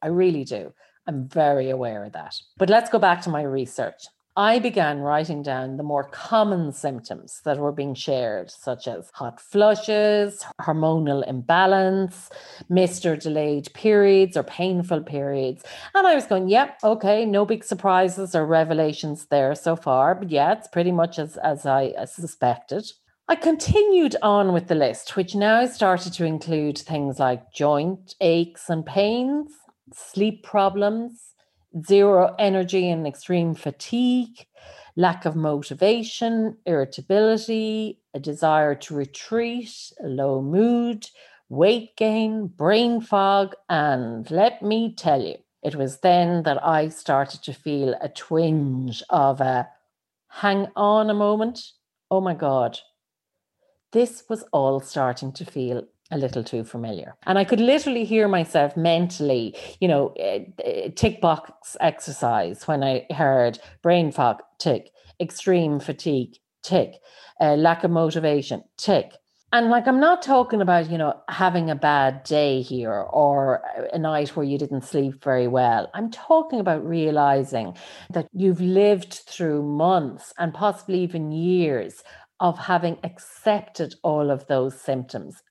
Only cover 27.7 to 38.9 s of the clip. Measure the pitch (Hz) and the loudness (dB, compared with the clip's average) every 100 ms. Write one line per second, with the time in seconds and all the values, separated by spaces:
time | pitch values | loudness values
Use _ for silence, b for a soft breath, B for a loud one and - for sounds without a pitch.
27.7 | 147 165 185 - - 180 165 170 - - | 2 0 -6 -12 0 2 2 0 -6 -6
28.7 | 160 160 196 208 240 254 294 302 - _ | -6 -2 0 0 0 -2 -4 -6 -16 _
29.7 | _ _ - - 190 214 214 - 214 196 | _ _ -20 -10 -2 -2 -2 -4 0 0
30.7 | 196 202 226 240 233 - _ _ _ _ | 2 -2 -2 -8 -14 -20 _ _ _ _
31.7 | 170 165 196 202 185 180 - 202 190 180 | -12 4 6 8 6 4 2 0 2 0
32.7 | 190 180 165 151 - - 180 170 156 147 | 0 0 -2 -4 -8 -2 0 0 -2 -8
33.7 | - - 233 247 247 233 - - B B | -10 -6 0 2 0 -2 -12 -20 B B
34.7 | B B - 180 180 165 156 156 147 147 | B B 0 0 2 -4 -2 -2 -2 -6
35.7 | 143 196 233 226 - 226 226 220 - - | 0 2 2 -2 -4 -2 0 -2 -6 -2
36.7 | 156 135 - - 202 220 220 220 220 220 | -2 -2 -6 0 2 4 2 -2 -4 -2
37.7 | 220 220 - _ 135 147 147 160 156 151 | -4 -6 -10 _ -10 -10 -2 2 4 2
38.7 | 139 - | -2 -6